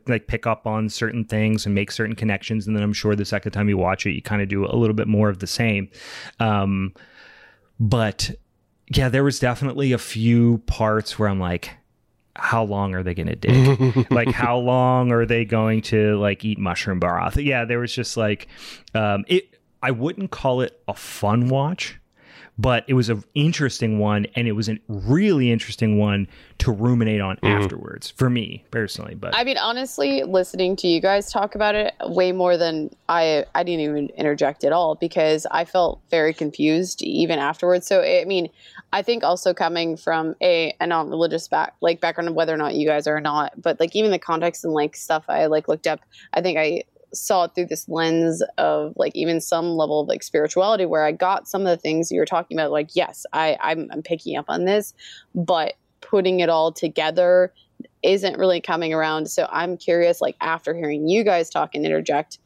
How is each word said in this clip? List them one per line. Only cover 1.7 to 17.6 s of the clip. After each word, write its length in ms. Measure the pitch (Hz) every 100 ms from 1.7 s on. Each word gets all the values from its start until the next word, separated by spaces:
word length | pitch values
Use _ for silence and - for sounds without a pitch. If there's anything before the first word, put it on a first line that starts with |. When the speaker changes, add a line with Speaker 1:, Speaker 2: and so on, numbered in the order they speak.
Speaker 1:
make 160 | 101 101
certain 240 | - 110 113
connections, 500 | 107 98 - 110 104
and 100 | 107
then 60 |
I'm 100 | 104
sure 220 | 104 107 104
the 80 |
second 280 | 101 101 104
time 160 | 98 104
you 80 | 95
watch 280 | 90 95 104
it, 60 |
you 100 | 73
kinda 240 | - 104 98
do 180 | 98 98
a 100 | 117
little 180 | 113
bit 140 | 110 107
more 200 | 104 107
of 100 | 98
the 80 | 95
same. 420 | - 113 101 98 - - - - -
Um, 540 | 113 104 98 98 95 - - - - - - _ _ -
but, 500 | 110 120 107 - - - _ _ _ _ _
yeah, 200 | - 127
there 160 | 131
was 140 | 139 -
definitely 540 | 127 120 135 131 139
a 60 | 120
few 600 | - 110 113 117 117 113 -
parts 520 | - 110 107 - -
where 100 | 107
I'm 120 | 95
like, 300 | 90 87 - - _ _ _ _ _ -
"How 260 | - 117
long 300 | 107 101 98
are 80 | 92
they 120 | 92
gonna 220 | 87 82 -
dig?" 680 | - 127 131 135 131 131 120
Speaker 2:
<laughs> 40 |
Speaker 1:
Like, 200 | 123 117
how 280 | 117 120 123
long 520 | 123 127 127 127 123
are 160 | 117 117
they 180 | 117
going 380 | 110 113 110 110
to, 340 | - 110 107 104
like, 280 | 101 98
eat 140 | 110 104
mushroom 420 | 95 87 - 90
broth? 360 | 87 87 85 -
Yeah, 280 | 143 131